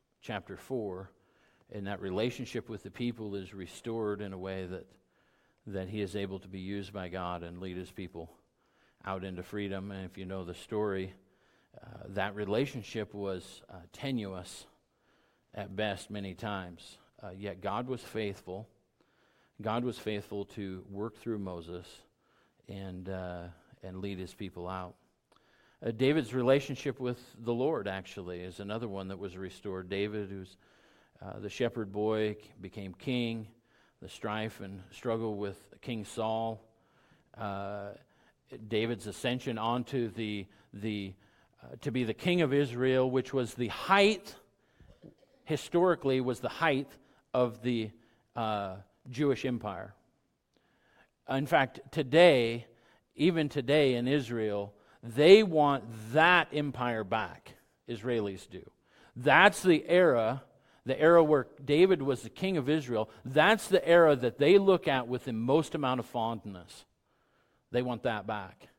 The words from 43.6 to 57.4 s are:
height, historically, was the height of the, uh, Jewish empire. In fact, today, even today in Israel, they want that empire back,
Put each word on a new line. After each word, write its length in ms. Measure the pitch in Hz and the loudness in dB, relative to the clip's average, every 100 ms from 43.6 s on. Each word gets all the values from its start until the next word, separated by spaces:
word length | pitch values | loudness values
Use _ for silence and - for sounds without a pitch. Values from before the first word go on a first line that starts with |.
| 113 | -6
height, 640 | - - 196 202 196 - - _ _ _ _ - _ - - _ _ | -4 2 4 6 2 -6 -20 _ _ _ _ -20 _ -20 -20 _ _
historically, 800 | - 151 - 170 185 160 135 131 | -6 -6 0 2 4 2 2 2
was 180 | 127 117 | 0 -2
the 100 | 113 | -6
height 400 | - 165 135 139 - _ _ _ - | 0 0 0 -2 -12 _ _ _ 0
of 260 | 123 107 | 0 0
the, 300 | 120 117 110 - _ _ _ 120 | -2 -2 -4 -10 _ _ _ -6
uh, 420 | 110 104 101 95 - _ - | -4 -2 -6 -10 -16 _ -14
Jewish 340 | 123 143 131 135 | -2 0 0 -2
empire. 480 | 120 104 90 101 - _ _ _ _ _ _ _ _ _ _ _ _ - | -4 -6 -8 -12 -16 _ _ _ _ _ _ _ _ _ _ _ _ -6
In 160 | 135 135 | -4 2
fact, 360 | 160 135 - - | 4 2 -2 -8
today, 720 | 165 131 156 175 131 117 117 - _ _ _ _ - | -6 2 8 8 8 4 -2 -10 _ _ _ _ 0
even 320 | 160 165 147 | 2 2 0
today 460 | 147 120 151 139 | -2 2 4 4
in 140 | 120 123 | 4 2
Israel, 680 | 147 117 117 107 101 101 - _ _ | 0 0 -2 -2 -2 -4 -10 _ _
they 400 | 117 113 156 208 | -6 6 12 12
want 400 | 208 156 147 139 117 110 110 | 12 4 4 2 -4 -12 0
that 360 | 143 170 175 151 | 4 6 6 4
empire 520 | 151 147 117 123 113 | -2 -2 -2 -2 -2
back, 500 | 95 110 92 - | 0 -2 -2 -10